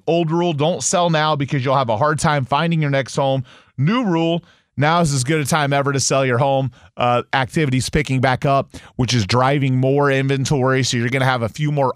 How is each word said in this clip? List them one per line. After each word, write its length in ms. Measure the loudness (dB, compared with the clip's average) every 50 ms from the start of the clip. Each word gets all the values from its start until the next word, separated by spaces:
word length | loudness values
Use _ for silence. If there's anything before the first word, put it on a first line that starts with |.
| -4 -2
Old 240 | 0 0 0 0
rule, 220 | 0 0 0 0 0
don't 280 | 0 0 0 -2 -2
sell 300 | -4 -2 0 2 2 2
now 240 | 2 2 2 2 0
because 280 | 0 -2 -2 -2 -2 0
you'll 140 | 0 2 0
have 120 | 2 0
a 80 | 0 0
hard 200 | 2 0 0 0
time 280 | 0 0 0 0 0
finding 360 | 0 0 0 0 0 0 0
your 80 | 0 0
next 260 | 0 -2 -2 -2 -2
home. 280 | -2 0 0 0 -2 -4 -8 -14 -20 -20 _ _ -2
New 260 | 0 0 2 0 0
rule, 400 | 0 0 0 2 0 0 -2 -4 _ _ _ _ _ -4 -2
now 240 | 0 2 2 2
is 120 | 2 2 0
as 120 | -2 0
good 160 | 0 0 -2
a 40 | 0
time 280 | 0 0 0 0 2 0
ever 180 | 0 0 0
to 80 | 0 0
sell 260 | 0 0 0 2 2
your 120 | 2 2 2
home. 340 | 2 2 0 0 -2 -4 -6 -10 -20 -20 _
Uh, 280 | -2 0 2 2 0 0 0 -2
activity's 560 | -2 -2 0 -2 -2 0 0 0 -2 -2 -2
picking 320 | -2 -4 -2 -2 -2 0
back 240 | 0 0 0 0 0
up, 280 | 0 0 0 -2 -4 -10 -20 -20 -18 -4
which 180 | -4 -2 0 0
is 140 | -2 -2 0
driving 480 | 0 0 2 2 0 0 0 0 0
more 340 | 0 2 2 2 2 2 2
inventory, 720 | 2 0 0 0 0 -2 0 0 0 0 2 2 2 2 0
so 120 | 0 0
you're 140 | -2 -2 -2
gonna 160 | -2 0 0
have 160 | 0 0 0
a 80 | -2 -6
few 200 | -4 -4 -4 -2
more 240 | 0 0 0 -2 -2